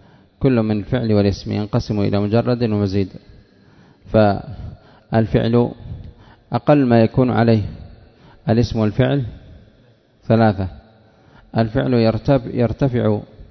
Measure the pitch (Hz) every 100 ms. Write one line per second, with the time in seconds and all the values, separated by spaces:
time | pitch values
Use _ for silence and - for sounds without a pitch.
0 | _ _ _ _ 139 120 110 107 98 127
1 | 113 104 101 92 110 104 104 120 - 104
2 | 101 101 104 117 120 120 120 104 101 98
3 | 92 - - - _ _ _ _ - _
4 | - 113 104 95 - - - - - -
5 | _ 113 107 117 117 120 120 - - -
6 | - - - - _ 120 - 147 127 117
7 | 110 - 127 107 117 110 98 - - -
8 | - _ - - - 113 117 113 107 -
9 | 131 143 113 - - - - _ _ _
10 | _ _ - 113 110 95 90 - - _
11 | _ _ _ - _ 117 113 135 135 120
12 | 113 110 - 135 113 120 117 - 139 120
13 | 107 104 - - -